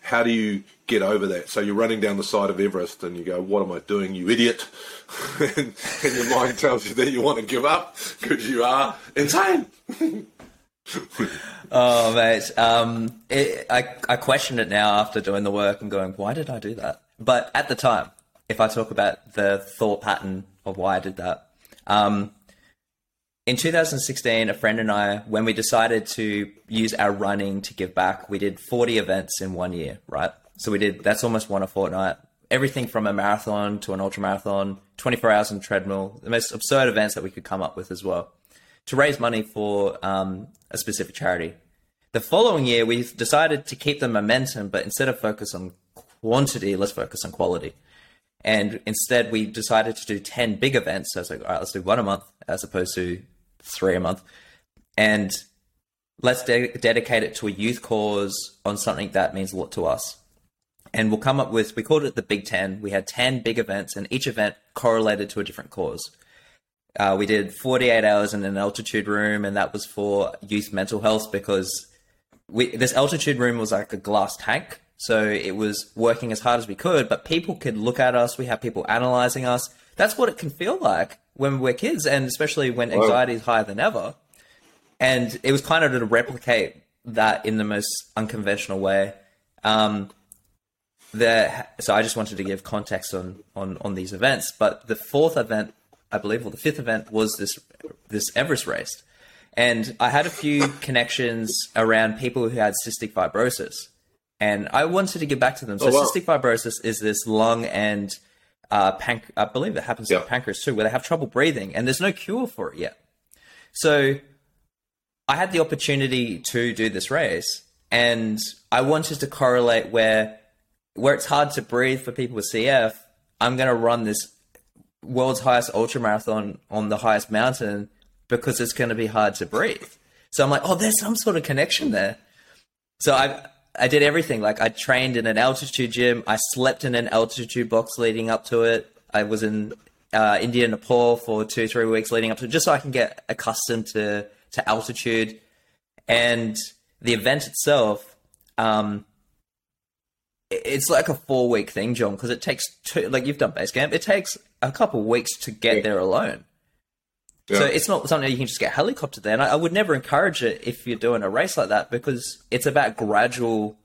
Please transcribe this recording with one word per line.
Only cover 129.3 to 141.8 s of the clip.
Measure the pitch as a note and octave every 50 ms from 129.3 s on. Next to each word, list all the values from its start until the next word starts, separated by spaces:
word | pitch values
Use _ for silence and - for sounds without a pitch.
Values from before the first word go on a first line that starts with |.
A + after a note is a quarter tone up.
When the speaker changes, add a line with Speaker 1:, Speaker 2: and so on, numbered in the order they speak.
| G2
Speaker 2:
to | - -
breathe. | - G#2 A#2 E3+ D#3 - - - - - _ _ _ _ _ _ _
So | - - C#3
I'm | C#3
like, | C#3+ - -
"Oh, | F#3+ F#3
there's | F3+ G#3+ A3 G#3+ -
some | G#3+ G#3 A3+
sort | A3 - A3 F#3
of | E3 D3+
connection | - C3+ C3+ D#3+ - - - D#4 C#4+
there." | D3+ G2 G2 G2 - _ _ _ _ _ _ _ _ _ _ _ _ _ _ _ _ _
So | - D3 C3+
I, | C3 C3+ C#3+ C#3 - - - _ _ _ _ _
I | - B2 B2+
did | C#3 D3 C#3+
everything. | D3 D3 E3+ D#3+ - C3 A2
Like, | G#2 G#2+ G#2+ -
I | A2+ A2+
trained | A2 - - - C3 B2+ C3 C3 B2
in | A#2 A2+
an | A2+ G#2+
altitude | G#2+ A#2+ C3 C3 B2+ C#3+ C3 - - B2+ A#2
gym. | A2+ B2 B2 B2 A#2+ A#2 -
I | - A2 A2 - - -
slept | B2+ B2+ C3 B2 - -
in | C3 A#2+
an | A#2+ A#2+ -
altitude | - A2 A#2 A#2 - - A#2 A2+ - B2+ A#2 A2+
box | A2+ C#3+ C#3 - -
leading | - A#2 A2+ A2 A2+ A2+ A2+
up | A2+ A2 -
to | - A#2+ A#2 A#2
it. | A#2 A#2 A2 - _ _ _ _ _ -
I | G#2+ G#2
was | G#2 A2 G#2+ A2
in, | G#2+ G#2+ G#2+ G#2+ G#2+ - _ _ _ _ _ _ _ -
uh, | A2 A2 G#2+ G#2 F#2
India, | A2 B2 A#2+ B2 A#2+
Nepal | A2+ A2 G#2 - - B2+ A#2+ A#2+ A#2+ A#2+
for | A#2 - - A2 G#2+ G#2+
two, | A2 - B2 A2+
three | A2 - A#2+